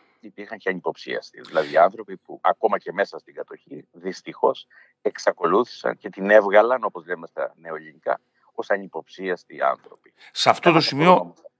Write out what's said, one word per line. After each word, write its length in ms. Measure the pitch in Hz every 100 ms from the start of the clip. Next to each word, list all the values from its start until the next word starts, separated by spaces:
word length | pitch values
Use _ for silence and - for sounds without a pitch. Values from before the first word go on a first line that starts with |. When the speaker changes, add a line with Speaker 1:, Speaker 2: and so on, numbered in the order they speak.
| _ _
Speaker 1:
υπήρχαν 380 | 107 98 101 104
και 120 | -
ανυποψίαστοι, 720 | 92 80 71 - 60 - -
δηλαδή 360 | - 80 73 73
άνθρωποι 400 | 90 107 104 95
που 220 | _ 80
ακόμα 340 | 90 - 107 98
και 140 | -
μέσα 260 | 90 98 78
στην 140 | _
κατοχή, 540 | 73 76 - _ 71 -
δυστυχώς, 760 | 87 90 92 - - - 65 - - _ _
εξακολούθησαν 960 | 104 - - - 87 95 123 - 62 -
και 120 | 101
την 200 | 98 98
έβγαλαν, 540 | 107 98 101 113 127
όπως 220 | 107 90 82
λέμε 220 | 87 82
στα 260 | 78 67 _
νεοελληνικά, 640 | 82 80 78 - - - _ _ _
ως 160 | - 113
ανυποψίαστοι 920 | 101 95 82 - - 95 87 _ 71
άνθρωποι. 520 | 67 65 - - _ _ -
Speaker 2:
Σε 180 | - 123
αυτό 200 | - 175
Speaker 1:
Ένα 80 | 160
Speaker 2:
το 60 |
σημείο, 280 | - 139 165
Speaker 1:
ακόμα. 220 | 180 - - - _